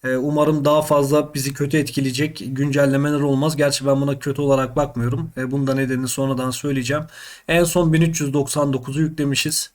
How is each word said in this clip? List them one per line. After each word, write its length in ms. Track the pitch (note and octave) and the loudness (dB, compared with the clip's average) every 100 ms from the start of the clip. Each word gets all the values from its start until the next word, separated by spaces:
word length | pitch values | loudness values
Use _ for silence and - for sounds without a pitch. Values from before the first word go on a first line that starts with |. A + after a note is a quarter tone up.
E, 120 | C3 B2+ | -2 -2
umarım 500 | C#3 D3+ D3+ D#3 C#3+ | 0 2 2 4 4
daha 160 | D3+ | 2
fazla 520 | D3+ D3 C#3 D3+ D3 | 4 2 4 2 0
bizi 200 | C#3+ C3+ | -4 -6
kötü 240 | C#3 C#3+ D#3 | -4 0 0
etkileyecek 680 | D3 - C3+ B2 D3+ D#3 F#2+ | 0 -2 -2 -2 -4 -4 -8
güncellemeler 720 | C3 C#3+ C#3 C#3+ C#3 C#3+ D3 | -2 0 2 2 2 2 0
olmaz. 380 | C#3+ C3+ D3+ D3+ | 2 2 0 2
Gerçi 280 | C#3+ - C3+ | 0 0 0
ben 160 | C3+ | 2
buna 180 | C#3 C3+ | 0 -2
kötü 220 | - C#3 | -4 -2
olarak 340 | C#3+ C3+ C3 A#2+ | 2 2 2 -2
bakmıyorum. 560 | C#3+ B2+ A#2+ C#3 D#3+ - | -2 -2 -2 -2 -6 -6
E, 140 | B2+ | -4
bunun 160 | C#3 C3+ | -2 0
da 80 | C3+ | 0
nedenini 320 | C3 B2+ B2+ | 0 -2 -4
sonradan 440 | - C3+ B2+ B2+ | -2 -2 -2 -4
söyleyeceğim. 520 | B2 C#3+ C#3 B2 D3 D#3+ - - - - | -4 -4 -2 -2 -4 -4 -14 -20 -20 -2
En 160 | E3 | 2
son 300 | E3+ F3+ E3 | 2 2 4
bin 80 | D#3+ | 4
üç 200 | E3 D#3+ | 4 2
yüz 120 | C#3+ | -2
doksan 400 | C#3 C#3 D3+ C#3+ | 0 0 0 0
dokuzu 280 | C3 A#2+ C#3 | 0 -2 -2
yüklemişiz. 680 | D#3 D#3 C#3+ C3+ D#3 D#3 - | -2 0 -2 0 -2 -4 -6